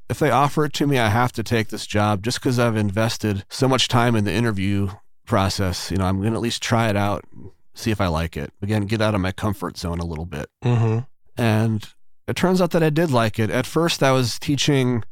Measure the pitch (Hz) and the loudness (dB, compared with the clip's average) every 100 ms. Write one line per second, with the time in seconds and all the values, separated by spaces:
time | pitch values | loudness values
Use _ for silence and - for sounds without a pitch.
0 | - 120 151 120 143 - 151 - 143 139 | -6 -2 2 4 2 2 -2 0 0 2
1 | 110 110 123 - 104 117 104 107 - 104 | 2 4 2 0 -2 0 -2 -6 -4 0
2 | 104 104 113 127 139 120 120 107 104 98 | 2 0 -2 -2 0 2 2 2 0 0
3 | 113 - 107 98 - - 131 131 - 123 | 0 0 -2 -2 -6 -2 2 2 2 2
4 | 120 117 101 90 120 98 95 101 98 101 | 4 2 2 0 0 0 0 0 -2 -6
5 | - - - 107 98 - 95 90 - 90 | -16 -20 -2 0 2 0 -2 -4 -4 -2
6 | 92 98 104 110 117 110 - 117 113 101 | 0 0 -2 -2 -2 -4 0 0 2 0
7 | 101 98 - - - - - - 113 104 | 0 -2 -8 -16 -18 -20 -20 -8 -2 0
8 | 95 80 82 80 69 - 104 107 98 110 | 0 0 -2 -6 -10 -8 -4 -2 0 0
9 | 110 104 92 92 107 95 90 - 87 85 | 0 0 -2 -2 -4 -4 -8 -8 -6 -6
10 | 85 78 87 73 - _ 123 120 113 113 | -6 -8 -8 -10 -12 _ 0 2 2 0
11 | 123 - - - 117 110 113 110 - - | -4 -14 -14 -2 0 2 2 -2 -6 -16
12 | - - - 120 180 185 175 180 156 147 | -20 -14 -8 0 2 2 2 2 2 2
13 | 170 123 113 - 107 113 127 156 170 - | 2 2 2 0 0 0 -2 0 0 2
14 | 139 131 120 - - 143 - 139 127 120 | 2 4 2 -2 -2 0 2 2 2 0
15 | - | -4